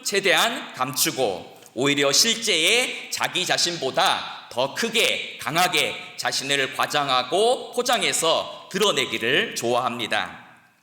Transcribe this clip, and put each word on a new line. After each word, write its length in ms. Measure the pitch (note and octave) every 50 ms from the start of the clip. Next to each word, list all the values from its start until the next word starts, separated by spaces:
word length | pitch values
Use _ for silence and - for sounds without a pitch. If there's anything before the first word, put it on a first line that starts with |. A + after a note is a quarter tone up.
| -
최대한 680 | - G3+ G3 E3+ F#3 D#3+ E3 G3+ A#3+ B3 - A#3+ - -
감추고 880 | - C3 C3+ C3 - - E3 C#3 C3+ B2+ G#2 F2+ E2+ - - - - - - -
오히려 380 | A2+ C#3 C#3+ C#3+ C#3+ C#3+ C#3
실제의 960 | C#3+ - - A3+ A3 A3+ A#3 G#3+ F#3 D#3 D#3+ F#3 A3+ A#3+ B3+ - - - - -
자기 340 | - - A#2+ C3 C#3 F3+ F3+
자신보다 1000 | D#3 C#3+ C3 - F3 F3 D#3 C3+ C3 - D#3+ F#3+ F3 A#2+ F#2 F2 - - - - -
더 240 | - A#2+ C3 C3+ -
크게 640 | - A#3 A3+ - A3+ F#3 B2+ G2 - - - - -
강하게 540 | - B2 D3+ E3+ F3+ F3 D#3 D3 C3 G#2+ - - - - - -
자신을 580 | - B2 C3 - C3 C#3 C#3 C#3 C3+ B2+ -
과장하고 960 | - B2 - - D3 C#3+ C#3 B2+ B2+ B2 - E3 F#3+ A3 A#3+ C4+ - - -
포장해서 960 | - A#3+ A#3+ C4 B3 G#3 F3 C#3+ C3 - D#3+ E3 D3 G#2+ F2+ - - - - -
드러내기를 840 | - F#3 G#3 G3+ D#3 C#3+ B2 - A2+ A2 A2 A#2+ C#3+ F3+ A3+ - -
좋아합니다. 880 | - B2 A#2 B2 A#2+ B2+ B2 A#2+ A#2+ A2 G2+ A2 G#2 F#2 E2+ E2 - - - - - _ _ _ _